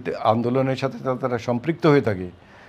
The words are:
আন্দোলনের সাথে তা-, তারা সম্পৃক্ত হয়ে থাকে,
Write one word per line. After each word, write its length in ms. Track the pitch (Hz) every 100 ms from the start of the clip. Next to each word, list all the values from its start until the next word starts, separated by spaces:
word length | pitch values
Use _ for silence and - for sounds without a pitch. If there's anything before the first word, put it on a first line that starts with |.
| - -
আন্দোলনের 520 | 113 113 120 131 135 131
সাথে 220 | 135 -
তা-, 120 | 135 127
তারা 220 | 131 120
সম্পৃক্ত 500 | 117 120 127 160 165
হয়ে 140 | 143
থাকে, 280 | 113 95 90 - - -